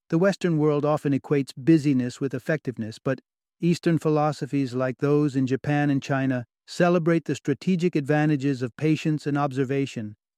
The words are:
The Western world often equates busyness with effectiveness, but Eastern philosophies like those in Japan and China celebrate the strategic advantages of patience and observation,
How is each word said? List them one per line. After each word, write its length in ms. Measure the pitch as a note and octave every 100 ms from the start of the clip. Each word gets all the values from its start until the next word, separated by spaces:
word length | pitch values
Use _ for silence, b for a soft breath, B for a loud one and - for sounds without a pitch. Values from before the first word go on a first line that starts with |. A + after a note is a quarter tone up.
| -
The 100 | E3
Western 400 | G3 - F3+ D#3
world 260 | D3+ D3
often 320 | D3 D3+ D3 C3+
equates 360 | - C#3+ C3+ -
busyness 640 | C3 D#3+ D3 B2+ B2 -
with 140 | C#3
effectiveness, 640 | C3 - D#3+ - A#2 G#2+ -
but 220 | C#3 C3 _ _ _ -
Eastern 400 | F3 E3 E3+ D#3+
philosophies 760 | D#3+ D3+ D3+ C#3 C#3 C#3 C3
like 240 | B2+ C3 B2
those 380 | C#3+ D3 D3 C3
in 100 | B2+
Japan 420 | C3+ D3 D3 D3
and 140 | C#3
China 440 | - C3+ C3 B2+ A#2 _
celebrate 600 | - - F3 F3 E3 E3
the 100 | -
strategic 640 | C#3+ - C3+ F3+ F#3 F3 D#3
advantages 640 | C3+ D3+ D3+ D3 C#3 B2+
of 120 | B2 -
patience 500 | D#3 D3+ D#3+ D3+ D3+
and 100 | C#3+
observation, 800 | C#3+ C3 C3 C#3 C#3 B2 G#2+ G#2+ _